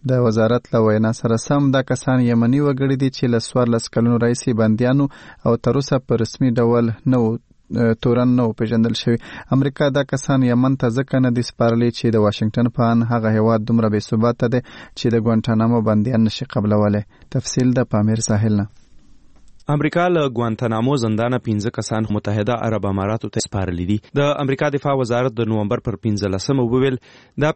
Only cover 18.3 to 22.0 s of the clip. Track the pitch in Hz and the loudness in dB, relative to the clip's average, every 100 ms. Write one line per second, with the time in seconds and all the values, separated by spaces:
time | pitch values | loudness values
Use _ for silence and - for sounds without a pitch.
18.3 | 104 110 104 101 - - - - - - | 0 2 0 -2 -8 -20 -20 -20 -20 -20
19.3 | - - - - 147 147 170 180 175 143 | -20 -20 -20 -2 0 0 0 2 2 0
20.3 | 120 117 110 120 110 120 143 113 107 117 | 0 -2 -2 -2 0 0 0 0 0 0
21.3 | 127 - 104 101 - 110 110 | -2 -2 -2 -2 -6 -6 -4